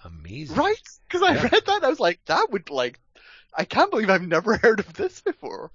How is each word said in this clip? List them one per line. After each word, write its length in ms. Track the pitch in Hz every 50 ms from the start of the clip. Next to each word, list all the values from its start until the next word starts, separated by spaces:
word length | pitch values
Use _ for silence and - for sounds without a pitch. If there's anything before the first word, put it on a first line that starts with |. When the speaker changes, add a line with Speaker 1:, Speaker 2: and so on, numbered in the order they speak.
| -
Speaker 1:
amazing. 500 | 87 85 80 78 85 101 139 156 139 151
Speaker 2:
Right? 240 | 247 302 392 427 - - - - _ _ _
'Cause 120 | - 359 392
I 100 | 359 294
Speaker 1:
Yeah. 80 | - -
Speaker 2:
read 80 | 240 - 440 -
that 20 | - 392 415
and 80 | 330
I 40 | 262
was 100 | 311 285
like, 240 | 220 170 175 - _
"That 260 | - 151 311 440 427
would, 180 | - 202 - -
like, 300 | 147 131 123 123 123 - _ _ _ _ _ - - - - _ -
I 120 | 151 165
can't 240 | - - 233 349 415
believe 180 | 392 - 220 190
I've 120 | 190 175 180 175
never 300 | 165 156 - 214 220 -
<laughs> 60 | -
heard 160 | 226 220 202
of 140 | 185 - 165
this 280 | - - 370 - -
before." 500 | - 403 - - - 127 - - - - -